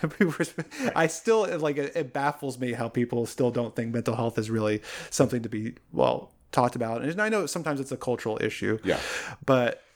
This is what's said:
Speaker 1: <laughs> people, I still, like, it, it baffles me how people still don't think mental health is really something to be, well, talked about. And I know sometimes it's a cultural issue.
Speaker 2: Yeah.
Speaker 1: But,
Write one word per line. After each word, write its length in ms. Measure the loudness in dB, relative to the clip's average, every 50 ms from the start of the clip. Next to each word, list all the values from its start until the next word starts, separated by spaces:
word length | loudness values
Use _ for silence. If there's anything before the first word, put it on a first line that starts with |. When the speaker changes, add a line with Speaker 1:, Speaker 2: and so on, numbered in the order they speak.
| -4
Speaker 1:
<laughs> 160 | -4 2 2
people, 140 | 2 2 2 0 -2 -4 -2 -8 -10 -10 -8 -2 -2 0 2
I 140 | 2 2 2
still, 500 | 0 -2 2 4 4 4 4 2 0 0
like, 180 | 0 0 0
it, 200 | 0 -2 -2 -2
it 160 | -4 -4 -2 -2
baffles 480 | 0 0 0 0 0 -4 -6 -4 -2
me 140 | -2 -2 -2
how 140 | -2 -4 -2
people 380 | 0 0 0 2 2 0 -2
still 240 | -2 0 2 2 2
don't 240 | 2 0 -2 -2 -4
think 180 | -4 -4 -2 -2
mental 220 | -2 0 0 0
health 240 | 0 0 0 0 -2
is 120 | -2 0
really 320 | 0 0 2 2 2 0 -2 -6 -12 -12 -10 -6
something 320 | 2 2 2 4 2 -2 -4
to 60 | -4
be, 260 | -6 -4 -6 -6 -8 -10 _ _
well, 420 | 2 4 4 4 4 0 -4 -10 -18 _ _ _ 2
talked 240 | 4 4 4 2
about. 260 | 0 -2 -2 -2 -2 -2
And 180 | -2 -2 0
I 80 | 0 0
know 180 | 2 0 0
sometimes 340 | -2 -4 -4 -4 -2 -2 -2
it's 100 | -4 -6
a 60 | -6
cultural 420 | -4 -2 -2 -2 0 0 -2 -2 0
issue. 380 | 0 -2 -2 -2 0 0 0 0 2
Speaker 2:
Yeah. 160 | 0 0 0 0 -4 -6 -6 -8 -8 -12 -6 2
Speaker 1:
But, 380 | 4 4 4 4 2 0 -4 -10 _ _